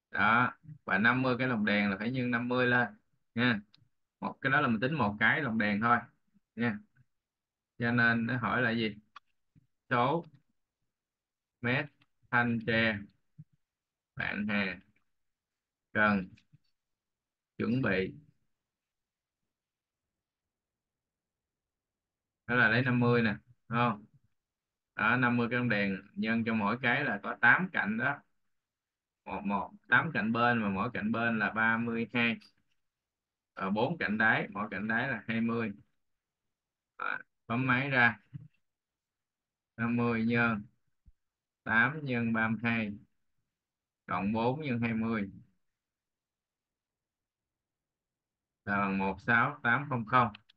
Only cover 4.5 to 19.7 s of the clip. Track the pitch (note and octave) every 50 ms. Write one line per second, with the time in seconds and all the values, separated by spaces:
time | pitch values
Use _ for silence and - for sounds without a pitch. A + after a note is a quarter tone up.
4.5 | C#3 D3 D3 B2+ A2+ G#2 A#2+ C3 D#3+ D3 A#2+ G2+ G#2 - A2 A2 C3 D#3 D3 B2
5.5 | A2 A2 G#2 G#2 G#2 G2+ A2+ A#2+ A#2+ A#2 - - _ _ _ _ _ _ _ _
6.5 | _ A2 A#2+ A#2 G#2 G#2 - _ _ _ _ _ _ _ _ _ _ _ _ _
7.5 | _ _ _ _ _ - A#2 A#2 A#2+ A#2+ A#2 A#2 A#2 A#2 A2+ A#2 B2+ A#2+ A2+ G2
8.5 | G#2 A#2+ B2+ A2+ A2+ A#2 A2+ G#2+ G#2 - - _ - - - _ _ _ _ _
9.5 | _ _ _ _ _ _ _ - B2+ A#2+ B2 C3+ D#3 E3+ E3 - - - _ _
10.5 | _ _ _ _ _ _ _ _ _ _ _ _ _ _ _ _ _ _ _ _
11.5 | _ _ - A#2+ B2+ D3 D3 - _ _ _ _ _ _ _ _ B2 A#2+ A#2+ A#2+
12.5 | A#2 A2+ G#2+ A#2 A2+ A2 A2+ A2+ G#2+ G2+ G2+ - _ _ _ _ _ - - _
13.5 | _ _ _ _ _ _ _ _ _ _ _ _ _ - - F2+ F#2 G2 G#2 G#2
14.5 | G#2 G2+ G2 F#2+ F2 F2+ - _ _ _ _ _ _ _ _ _ _ _ _ _
15.5 | _ _ _ _ _ _ _ _ - A2 G#2+ G#2 G#2 G2 F2+ F#2+ - - _ _
16.5 | _ _ _ _ _ _ _ _ _ _ _ _ _ _ _ _ _ _ _ _
17.5 | _ - G#2+ G#2+ A#2+ C3 C3 A2 F#2+ F#2 F#2+ F#2 - - - _ _ _ _ _
18.5 | _ _ _ _ _ _ _ _ _ _ _ _ _ _ _ _ _ _ _ _
19.5 | _ _ _ _